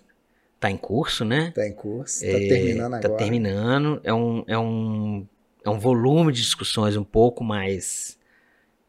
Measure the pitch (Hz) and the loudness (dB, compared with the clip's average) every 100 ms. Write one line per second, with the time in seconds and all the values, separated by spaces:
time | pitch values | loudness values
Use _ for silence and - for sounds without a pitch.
0 | _ _ _ _ _ - 104 95 - 131 | _ _ _ _ _ -4 -4 -4 -4 -2
1 | 160 - 110 131 165 160 107 101 104 113 | -2 -2 0 0 0 -2 -4 -6 -10 -10
2 | 139 - 95 98 98 95 95 113 117 120 | -8 -6 0 0 4 2 2 -2 -4 -2
3 | 104 107 104 120 104 98 113 135 147 147 | -2 0 0 0 0 0 0 2 2 -2
4 | - 113 117 117 - 113 113 113 110 107 | 0 0 0 -2 -2 -2 0 -2 -2 -2
5 | 107 104 98 _ _ _ 104 107 120 120 | -2 -4 -8 _ _ _ -4 0 2 4
6 | 127 156 160 123 - - - - 107 104 | 4 4 4 2 -2 -2 -2 0 0 0
7 | 104 110 123 240 117 104 98 95 - - | 0 4 4 4 -4 -2 -2 -4 -4 -8
8 | - - _ _ _ _ _ _ | -10 -16 _ _ _ _ _ _